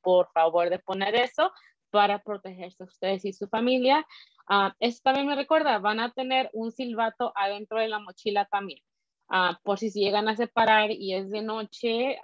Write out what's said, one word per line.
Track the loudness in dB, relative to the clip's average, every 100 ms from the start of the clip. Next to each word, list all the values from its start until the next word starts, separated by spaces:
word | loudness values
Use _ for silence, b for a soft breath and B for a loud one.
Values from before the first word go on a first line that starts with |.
por | 2 4 4
favor | 4 4 4 0
de | -2
poner | -4 -4 0 0
eso | 0 0 -2 b b b _
para | 2 2 2
protegerse | -4 -10 -10 -14 -16 -16
ustedes | -20 -6 -4 -4 -6
y |
su | -8 -6
familia. | -2 0 2 4 2 0 B B B 0
Ah, | 2 2 0
eso | -4 0
también | 0 2 0
me | -2
recuerda, | 2 2 4 0
van | 0 -2
a | -4
tener | -6 -2 -2 -2
un | -4 -8
silbato | -6 -6 -2 -4 -2 -6 -2
adentro | -4 -4 -6 -4
de | -2
la | -4
mochila | -10 -10 -4 -2 -2
también. | -4 -6 -14 _ _ _ _ -4
Ah, | 0 0 0
por | -4 -2
si | -2
se | 0
llegan | 0 2 0
a | -2
separar | -2 2 4 4 4
y | -2 -6
es | -6 -6
de | -8
noche, | -6 -8 -10 -6 -4 -2 -2 -4